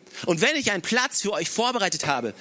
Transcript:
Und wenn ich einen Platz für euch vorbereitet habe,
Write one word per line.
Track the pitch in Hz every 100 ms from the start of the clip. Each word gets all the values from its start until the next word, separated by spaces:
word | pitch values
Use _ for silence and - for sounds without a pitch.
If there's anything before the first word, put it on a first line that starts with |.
| - - -
Und | 165
wenn | 233 302
ich | 226
einen | 202
Platz | - 226 254 -
für | 202
euch | 180 165
vorbereitet | - 233 240 190 160 -
habe, | 135 117 -